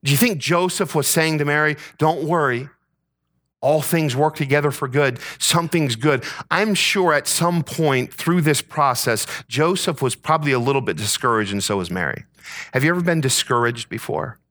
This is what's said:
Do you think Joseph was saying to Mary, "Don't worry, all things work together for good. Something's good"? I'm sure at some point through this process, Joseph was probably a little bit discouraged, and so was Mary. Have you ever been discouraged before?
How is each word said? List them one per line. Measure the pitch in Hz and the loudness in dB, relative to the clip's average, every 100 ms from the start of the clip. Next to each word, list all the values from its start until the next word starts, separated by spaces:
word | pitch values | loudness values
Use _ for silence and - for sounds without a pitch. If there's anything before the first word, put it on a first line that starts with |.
Do | 143 | 0
you | 139 | 2
think | 240 180 | 2 0
Joseph | 127 175 180 - 170 156 | 0 0 0 -2 -2 0
was | 139 | 0
saying | - 160 156 | 2 2 2
to | 147 | 0
Mary, | 147 151 151 - - | 2 0 -2 -10 -2
"Don't | 156 160 | 0 0
worry, | 151 170 143 120 143 _ _ _ _ _ _ _ _ _ | 0 0 0 -2 -6 _ _ _ _ _ _ _ _ _
all | 131 156 | 0 2
things | 147 170 151 123 | 2 0 0 2
work | 156 151 | 0 0
together | 143 143 147 | 0 2 2
for | 139 139 | -2 -4
good. | 127 143 123 - - | 0 0 -2 -12 -6
Something's | - 170 170 175 147 113 | 0 0 0 0 0 0
good"? | 143 135 - - - | 2 0 -2 -12 -2
I'm | 165 214 | 0 2
sure | 196 - 202 180 | 2 0 2 2
at | 147 - | 2 0
some | - 170 175 | 0 2 0
point | 151 - 156 131 123 | -2 0 2 2 -2
through | - - 175 | -6 0 2
this | 156 143 | 4 2
process, | - - 143 123 - 110 - - - | -2 0 0 2 0 -2 -4 -10 -8
Joseph | 127 170 185 - 156 | 0 0 2 -2 -2
was | 131 - | -2 -4
probably | - 160 147 | 0 0 2
a | 127 | 0
little | 120 139 | 2 0
bit | 113 85 | 0 -4
discouraged, | 104 - 131 113 104 | -2 -2 2 2 0
and | 101 | -2
so | 92 101 | -2 -2
was | 87 | -2
Mary. | 90 78 - - _ - - - | -4 -4 -6 -12 _ -18 -16 -4
Have | 131 | 0
you | 147 | 2
ever | 180 | 2
been | 175 165 | 0 2
discouraged | 135 - - 123 120 120 - | 2 0 0 2 2 -2 -8
before? | 113 - - 123 113 _ | -12 -6 -6 -6 -10 _